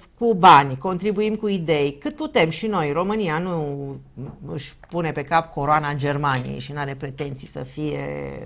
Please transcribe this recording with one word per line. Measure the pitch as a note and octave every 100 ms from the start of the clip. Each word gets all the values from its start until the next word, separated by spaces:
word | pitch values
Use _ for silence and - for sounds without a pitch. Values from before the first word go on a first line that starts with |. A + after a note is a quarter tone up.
| - -
cu | A#3+
bani, | F#3+ F3+ D3 C#3 C3
contribuim | F#3+ F3+ G#3 G3 G#3+
cu | G#3+ G#3+
idei, | F#3+ D#3+ D3+ C#3+ C#3
cât | D4 D4+
putem | D#4 A#3+ D#3+
și | - A3
noi. | G3 D3
România | D#3 F#3+ A3 F3+ D#3
nu | F#3 E3+ D3 C#3 C#3 C3+ C3+ A2+ C#3 C3+ C#3+
își | D#3+ - - -
pune | E3+ D#3+
pe | D3
cap | C#3 E3 E3
coroana | - C#3+ D3+ D3
Germaniei | D3 C#3+ C#3+ C#3+ B2+ C3 C3+
și | C3+
n-are | D3 C#3
pretenții | C#3 C#3 C3 C#3+ C3 -
să | D3
fie | C3+ D3+ D3+ C#3+ C#3 D2 - C#3